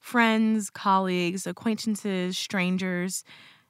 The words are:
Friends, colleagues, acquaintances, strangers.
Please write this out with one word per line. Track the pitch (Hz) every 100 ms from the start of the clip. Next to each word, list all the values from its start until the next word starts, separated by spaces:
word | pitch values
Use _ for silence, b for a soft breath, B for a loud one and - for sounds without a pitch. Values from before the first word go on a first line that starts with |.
Friends, | - 240 226 220 220 220 196
colleagues, | - 208 190 190 180 175 190 180
acquaintances, | 180 233 214 226 202 208 190 180 185
strangers. | - 202 180 185 185 175 185 180 B B B B B